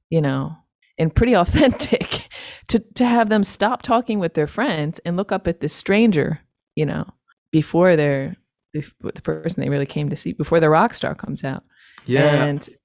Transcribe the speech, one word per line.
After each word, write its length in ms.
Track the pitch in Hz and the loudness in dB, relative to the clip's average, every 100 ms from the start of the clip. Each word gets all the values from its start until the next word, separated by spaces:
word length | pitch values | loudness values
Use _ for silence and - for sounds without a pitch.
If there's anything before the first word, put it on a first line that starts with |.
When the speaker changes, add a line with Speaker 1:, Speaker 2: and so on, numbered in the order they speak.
| _ | _
Speaker 1:
you 100 | 165 | 0
know, 360 | 143 135 147 160 _ _ _ - | 0 -2 -6 -12 _ _ _ -4
and 160 | 160 | -2
pretty 180 | - 233 | 2 4
<laughs> 100 | 208 | 4
authentic 880 | 175 - - - - - - - - - - - - | 2 4 4 2 -2 -2 -4 -10 -12 -18 -20 -18 -2
to, 120 | 226 | -2
to 240 | - - 247 | -2 -2 2
have 240 | 233 214 | 2 4
them 140 | 214 | 2
stop 360 | 196 - 208 247 | 0 0 -2 -2
talking 380 | - 240 247 208 | 0 0 0 -2
with 160 | 165 | -2
their 120 | - 151 | -2 -2
friends 520 | - 240 160 147 - 170 | -2 -2 -2 -4 -6 -6
and 100 | 175 | -4
look 160 | 202 | -2
up 160 | 185 175 | -4 -4
at 120 | 170 | -4
this 120 | 156 | -4
stranger, 680 | - - 202 233 165 - 156 _ _ _ | -4 0 4 4 4 0 -4 _ _ _
you 100 | - | -4
know, 220 | 151 156 - _ _ _ _ | -4 -4 -10 _ _ _ _
before 460 | 156 151 165 185 160 | -2 0 2 4 4
they're, 400 | 147 135 139 - _ _ _ | 2 -2 -4 -10 _ _ _
the, 100 | 151 - _ | -10 -10 _
the 220 | - - | -12 -8
person 400 | - 156 160 - | -6 -4 -4 -4
they 80 | 139 | -2
really 160 | 143 143 | -2 -4
came 240 | 151 147 | -4 -6
to 60 | 143 | -6
see, 160 | 170 | -8
before 260 | - 151 170 | -6 0 2
the 80 | 156 | 4
rock 240 | 160 233 | 4 2
star 220 | - 139 | 0 -8
comes 300 | 147 - 147 | -8 -10 -8
out. 180 | 135 - - _ _ - | -8 -8 -12 _ _ -16
Speaker 2:
Yeah. 400 | - 131 151 143 | -2 2 4 4
Speaker 1:
And 240 | 143 143 - - | 0 -4 -10 -20